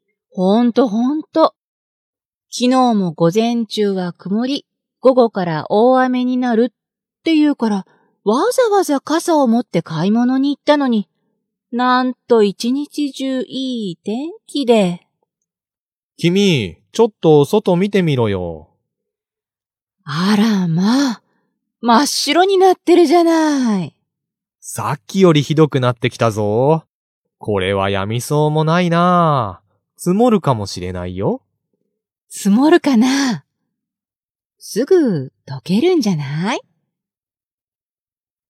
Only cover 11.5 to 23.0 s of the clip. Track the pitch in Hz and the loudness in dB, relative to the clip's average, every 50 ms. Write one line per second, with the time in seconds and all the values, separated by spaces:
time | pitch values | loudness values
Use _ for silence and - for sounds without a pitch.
11.5 | _ _ _ - 247 233 247 254 254 254 254 254 247 _ _ - 240 226 208 202 | _ _ _ -10 -4 -2 0 0 0 0 0 -4 -6 _ _ 0 2 4 4 2
12.5 | 185 - - 233 254 285 294 - - - 294 277 - - 262 269 262 254 - - | 0 -4 -4 -4 -4 -4 -6 -8 -6 -6 -6 -6 -6 -6 -6 -4 -4 -4 -6 -8
13.5 | - 262 262 254 254 233 214 185 165 _ - 202 214 247 294 330 415 - _ - | -8 -8 -8 -8 -8 -6 -8 -8 -10 _ -8 -8 -8 -8 -8 -10 -12 -16 _ -10
14.5 | - 285 277 220 233 220 196 175 175 175 _ _ _ _ _ _ _ _ _ _ | -8 -4 0 2 2 2 2 0 -2 -6 _ _ _ _ _ _ _ _ _ _
15.5 | _ _ _ _ _ _ _ _ _ _ _ _ _ - - 170 180 196 202 196 | _ _ _ _ _ _ _ _ _ _ _ _ _ -2 -2 0 2 2 2 2
16.5 | 165 131 104 85 80 _ _ _ - - 226 226 - - - 165 151 147 143 - | 2 0 -2 -4 -8 _ _ _ -2 0 0 0 0 0 2 4 6 6 4 4
17.5 | - 214 - 202 180 175 196 214 202 196 180 160 143 123 117 107 98 92 90 85 | 0 -2 0 0 0 0 0 0 0 0 0 0 0 0 0 -2 -2 -4 -6 -8
18.5 | 82 78 78 _ _ _ _ _ _ _ _ _ _ _ _ _ _ _ _ _ | -10 -12 -16 _ _ _ _ _ _ _ _ _ _ _ _ _ _ _ _ _
19.5 | _ _ _ _ _ _ _ _ _ _ - 147 139 160 180 196 214 202 214 226 | _ _ _ _ _ _ _ _ _ _ -14 -8 -6 -4 0 0 2 2 2 2
20.5 | 214 196 180 170 160 170 185 214 247 269 285 262 208 - _ _ _ _ _ _ | 0 0 -2 -2 -2 0 0 0 0 0 0 -2 -4 -8 _ _ _ _ _ _
21.5 | _ _ _ _ _ - - 240 233 233 294 - - - - 277 294 330 381 392 | _ _ _ _ _ -6 -2 2 2 2 2 0 -2 -4 -2 0 2 2 2 2
22.5 | 392 370 381 381 359 - - - 349 339 | 2 2 4 2 2 2 2 4 4 4